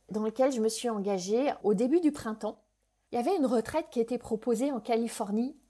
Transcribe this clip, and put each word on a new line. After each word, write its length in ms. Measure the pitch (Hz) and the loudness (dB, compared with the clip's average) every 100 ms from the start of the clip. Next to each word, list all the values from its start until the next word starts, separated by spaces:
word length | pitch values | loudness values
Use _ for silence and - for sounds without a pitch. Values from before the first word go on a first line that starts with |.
| - | -8
dans 140 | 208 | -4
lequel 280 | 220 220 262 | -2 2 2
je 80 | 254 | 2
me 80 | 220 | 0
suis 220 | 220 240 | 0 -2
engagée 640 | 214 196 196 180 226 285 - | -2 -2 -2 0 0 0 0
au 100 | 202 | 2
début 280 | 196 247 339 | 2 4 4
du 100 | 311 | 2
printemps, 500 | 294 226 220 214 - _ _ _ _ _ | 0 -6 -6 -6 -8 _ _ _ _ _
il 40 | 240 | -2
y 40 | |
avait 180 | 247 392 | 0 2
une 80 | 262 | 2
retraite 420 | 233 220 311 320 | 2 0 -4 -2
qui 100 | 247 | -2
était 160 | 226 247 | -2 -4
proposée 540 | - 214 247 220 277 | -4 -4 0 0 0
en 100 | 247 | -2
Californie 720 | 233 226 226 - 202 214 254 - | 0 0 0 -4 -2 0 -2 -6